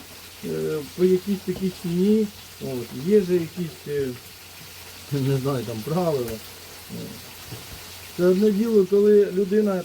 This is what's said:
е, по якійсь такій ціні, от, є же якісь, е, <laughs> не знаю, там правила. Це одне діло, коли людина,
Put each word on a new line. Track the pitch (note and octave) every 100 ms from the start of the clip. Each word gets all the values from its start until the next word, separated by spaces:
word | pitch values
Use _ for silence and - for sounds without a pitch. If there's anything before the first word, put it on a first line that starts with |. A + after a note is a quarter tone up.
| - - - -
е, | E3 D#3 D#3 D#3 C#3 E3+
по |
якійсь | F#3 F#3 F#3+ F#3+ -
такій | F3+ F#3+ -
ціні, | F3 E3+ G3 G#3+ G#3 - - -
от, | C3+ B2+ A2 B2+ D#3+
є | G#3+
же | F3+
якісь, | F3+ D#3+ - E3 - D3
е, | C#3+ C3 B2 - - - - - - - - -
<laughs> |
не | C#3 C3+ C3+
знаю, | C3+ C3
там | A2+ A2+
правила. | A2 F3 E3+ C#3+ A#2 A2 - - - - - F2 D#2+ - - - - - - - - - - -
Це | F3+
одне | F#3 G#3+
діло, | G3 A#3 A3 F#3+
коли | G3+ G#3 G#3 F#3+ F3+
людина, | G3 G#3+ G#3+ F#3